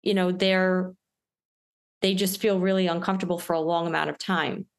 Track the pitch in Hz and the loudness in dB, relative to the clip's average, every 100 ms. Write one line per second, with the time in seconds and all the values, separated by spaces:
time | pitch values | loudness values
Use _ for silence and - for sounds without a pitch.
0 | - 196 180 180 190 190 185 185 185 185 | 2 2 2 2 2 2 2 0 -2 -8
1 | _ _ _ _ _ _ _ _ _ _ | _ _ _ _ _ _ _ _ _ _
2 | 190 190 196 190 220 190 185 190 185 170 | 0 0 0 0 0 2 2 2 0 0
3 | 180 190 175 175 - 165 160 170 170 160 | -2 -2 -2 -4 -2 -2 0 0 0 -2
4 | 151 147 - 175 139 - - | -2 -4 -2 -2 0 -4 -10